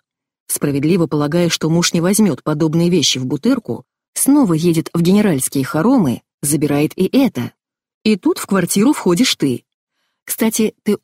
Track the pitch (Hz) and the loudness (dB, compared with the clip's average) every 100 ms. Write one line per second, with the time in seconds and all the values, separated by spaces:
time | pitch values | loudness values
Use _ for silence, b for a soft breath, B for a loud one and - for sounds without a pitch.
0 | _ _ _ _ _ - 147 139 151 185 | _ _ _ _ _ -4 -2 0 0 0
1 | 156 151 147 170 175 - 160 165 170 175 | 0 -2 -2 0 0 -2 -2 0 0 0
2 | 170 202 208 127 - 151 160 160 175 175 | 0 2 0 0 -4 -2 0 0 2 2
3 | 135 131 131 143 226 269 - 113 - _ | 0 -2 -4 -4 -2 -2 -4 -12 -12 _
4 | _ - - 294 233 156 175 160 156 170 | _ -4 2 4 4 2 2 0 -2 0
5 | 170 202 214 139 - 139 131 156 220 269 | 2 4 2 0 -2 -4 -2 0 2 2
6 | 147 113 _ _ 139 147 147 143 156 - | 2 -2 _ _ -4 -2 0 0 -2 -2
7 | 190 262 262 127 117 - _ _ _ _ | 0 2 0 -2 -8 -12 _ _ _ _
8 | 214 208 302 381 - 196 170 196 233 302 | -2 0 0 -2 -2 -2 0 2 2 2
9 | 185 175 254 - 139 120 _ _ _ _ | 0 2 0 0 -2 -4 _ _ _ _
10 | _ _ - - 226 220 214 - - 202 | _ _ -12 -2 -2 0 -2 -2 -4 -2